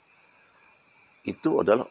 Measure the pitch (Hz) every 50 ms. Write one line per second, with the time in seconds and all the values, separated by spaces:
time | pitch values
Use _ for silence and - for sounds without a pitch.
0 | _ _ _ _ _ _ _ _ _ _ _ _ _ _ _ _ _ _ _ _
1 | _ _ _ _ - 107 98 - - 160 160 - - 98 107 123 123 -